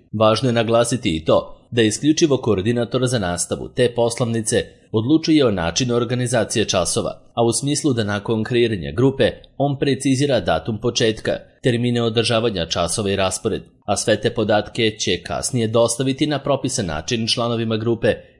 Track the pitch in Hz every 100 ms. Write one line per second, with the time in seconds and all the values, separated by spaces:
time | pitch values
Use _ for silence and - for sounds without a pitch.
0 | - 107 110 110 131 117 113 117 120 120
1 | 101 80 - 104 - - - 120 110 -
2 | 143 156 160 127 117 98 104 120 113 127
3 | 127 123 90 87 - - - - 123 120
4 | 117 - 117 113 110 104 - - - 110
5 | 117 160 165 156 123 95 85 - 123 120
6 | 117 123 123 123 101 113 98 98 85 113
7 | 87 - - - 117 113 139 143 156 117
8 | 104 101 101 110 110 120 117 101 71 80
9 | 151 - 139 - - - 139 135 139 131
10 | 139 127 143 120 87 80 120 107 123 -
11 | 117 107 117 - - _ 131 117 123 120
12 | 117 113 107 113 120 95 82 87 87 -
13 | 98 98 95 - 110 78 - _ - 98
14 | - 107 117 - 104 107 - - 110 -
15 | - 87 - 67 - 123 110 117 117 -
16 | 135 131 151 139 143 139 123 - 90 76
17 | - 120 113 - 117 117 113 110 113 113
18 | 117 - -